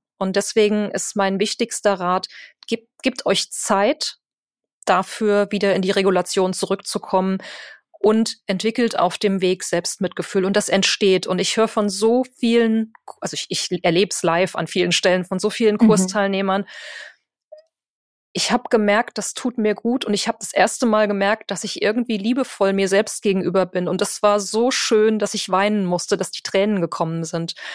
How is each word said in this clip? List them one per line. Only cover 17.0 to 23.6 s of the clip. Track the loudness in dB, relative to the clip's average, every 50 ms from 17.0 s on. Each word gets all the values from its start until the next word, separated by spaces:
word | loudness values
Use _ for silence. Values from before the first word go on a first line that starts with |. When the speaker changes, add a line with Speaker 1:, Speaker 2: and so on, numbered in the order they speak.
| -18 -18 -20 _ _ _ _ _ _ -20 -20 -20 _ _ _ _ _ _ _ _ _ _ _ _ _ _ -6
Speaker 1:
ich | -4 -2 0
hab | 0 0 0 2
gemerkt, | 0 2 4 4 2 2 0 -2 -4 -8
das | -8 -8 -6
tut | -6 -6 -4 -2 0
mir | 0 0 0
gut | 0 0 -2 0 0 0
und | -2 -2
ich | -2 -2
hab | -2 -4 -6
das | -6 -2 0
erste | 2 2 2 0 0 0
Mal | 2 2 2 2
gemerkt, | 0 0 0 0 0 0 -2 -4 -8
dass | -8 -8 -8
ich | -8 -6 -2
irgendwie | -2 -2 0 -2 -2 -2 -4
liebevoll | -2 -2 -2 0 -2 -2 -4 -2 0 0 2
mir | 2 2 0 2
selbst | 2 2 0 0 -4 -2
gegenüber | 0 0 0 2 0 0 0 0